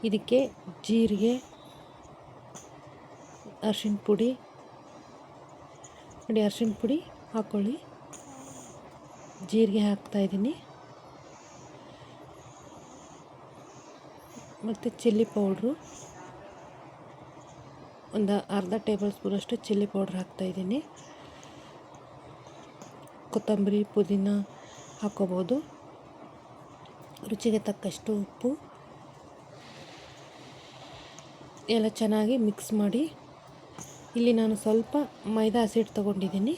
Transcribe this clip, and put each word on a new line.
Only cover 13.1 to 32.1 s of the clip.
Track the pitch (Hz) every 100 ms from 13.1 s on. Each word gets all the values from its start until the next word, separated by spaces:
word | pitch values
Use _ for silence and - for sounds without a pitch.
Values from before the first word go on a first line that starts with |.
| - - - 110 - 127 - - - - - - - - - 214
ಮತ್ತು | 220 240 -
ಚಿಲ್ಲಿ | 240 214 220 -
ಪೌಡ್ರು | 196 190 226 302 - - - - - - - - - - - - - - - - - - - - - - - 208
ಒಂದು | 202 202 - 202
ಅರ್ಧ | 180 214 214
ಟೇಬಲ್ | 208 208 202
ಸ್ಪೂನಷ್ಟು | 196 196 - 240 -
ಚಿಲ್ಲಿ | 202 202
ಪೌಡ್ರ್ | 196 190 185
ಹಾಕ್ತಾಯಿದ್ದೀನಿ. | 185 - 190 180 185 254 - - - - - - - - - - - - - - - - - - - - - - - - -
ಕೊತ್ತಂಬರಿ, | 220 202 208 202 208 208
ಪುದೀನ | - 190 202 196 202 196 - - - - -
ಹಾಕ್ಕೋಬೋದು. | 208 - 190 180 180 262 311 - - - - - - - - - - - - - - - -
ರುಚಿಗೆ | 208 233 214 208
ತಕ್ಕಷ್ಟು | 202 196 - - 208
ಉಪ್ಪು, | 202 - 247 294 - - - - - - - - - - - - - - - - - - - - - - - - - - - - - - - 226
ಎಲ್ಲ | 220 208
ಚೆನ್ನಾಗಿ | 220